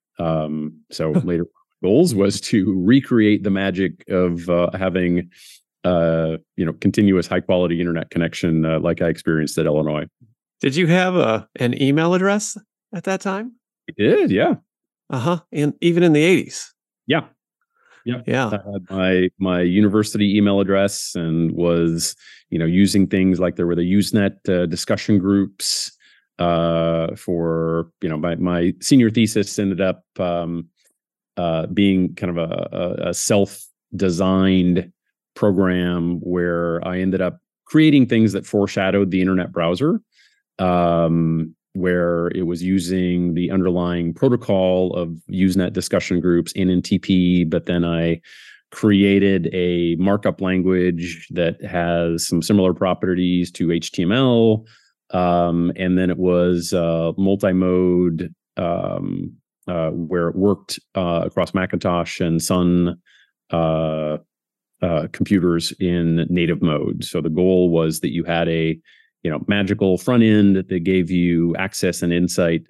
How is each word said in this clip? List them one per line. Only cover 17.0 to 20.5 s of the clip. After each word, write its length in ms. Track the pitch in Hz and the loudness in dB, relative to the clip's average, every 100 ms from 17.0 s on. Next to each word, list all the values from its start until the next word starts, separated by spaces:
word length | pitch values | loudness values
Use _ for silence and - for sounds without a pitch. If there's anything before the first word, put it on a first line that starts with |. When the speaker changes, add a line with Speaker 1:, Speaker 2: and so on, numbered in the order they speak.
| - | -4
Speaker 1:
Yeah. 160 | 151 - _ _ _ _ _ _ _ 117 | -2 -4 _ _ _ _ _ _ _ -8
Yeah. 140 | 123 117 | -8 -2
Speaker 2:
Yeah. 180 | 120 117 | -2 -2
Speaker 1:
I 260 | 104 101 | -4 -8
had 180 | 101 90 | -12 -8
my, 380 | 95 92 92 92 - | -2 2 2 0 0
my 200 | 92 90 | 0 0
university 760 | 90 92 104 107 104 107 101 104 | 2 4 4 2 0 0 2 4
email 240 | 101 | 4